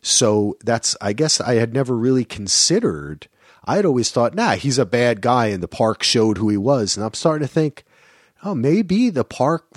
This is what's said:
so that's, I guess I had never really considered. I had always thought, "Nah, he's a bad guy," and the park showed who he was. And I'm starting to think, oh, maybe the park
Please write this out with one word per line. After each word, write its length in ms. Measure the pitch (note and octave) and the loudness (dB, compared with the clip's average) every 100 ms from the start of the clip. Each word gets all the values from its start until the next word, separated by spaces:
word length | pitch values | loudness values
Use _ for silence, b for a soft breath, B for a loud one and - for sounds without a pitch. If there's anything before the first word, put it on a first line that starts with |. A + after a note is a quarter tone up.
so 560 | - - A2+ G#2+ G#2 - | -2 2 4 2 0 -4
that's, 320 | A2+ A#2 - - | -2 -2 -2 -4
I 120 | G#2 | -4
guess 260 | A2 D3+ - | -2 -2 -2
I 160 | A#2+ A#2 | 0 0
had 180 | A#2 | 0
never 220 | B2+ B2+ A#2+ | -2 -2 0
really 300 | B2 C3 A#2+ | 2 0 -2
considered. 1000 | - G2+ - - F#3+ G3 D#2 C#2+ D2+ - b b b - | -8 -4 0 2 2 0 -4 -10 -14 -16 b b b -4
I 100 | E3+ | 0
had 100 | F#3+ | 2
always 240 | B2+ A2 | 2 0
thought, 240 | B2 A#2+ | 0 0
"Nah, 200 | F#3+ A#3 G2 | 0 0 0
he's 240 | C#3 B2+ | 0 -2
a 60 | G2+ | 0
bad 360 | A#2+ A#2+ G#2+ | 2 2 0
guy," 260 | A#2 B2 A2 | 2 2 2
and 140 | F#2+ | -2
the 60 | F2 | -6
park 340 | - A2+ G#2 | -2 -2 0
showed 380 | - A#2+ A2 G2 | 0 2 2 2
who 100 | G#2+ | 0
he 80 | G#2 | 0
was. 400 | A2+ C#3 G2+ G2+ | 0 0 0 -4
And 80 | A2 | -6
I'm 80 | |
starting 340 | - E3 D3+ C#3+ | -2 -2 0 -2
to 60 | |
think, 300 | D#3+ D3+ - _ b b b b b | 0 -2 -4 _ b b b b b
oh, 120 | G3 D#3+ | -6 -2
maybe 560 | C3 F#3+ F3+ G3 B3 | 2 2 2 2 2
the 120 | C#3+ G#2 | 0 -4
park 400 | - D3 E3 _ | 0 0 0 _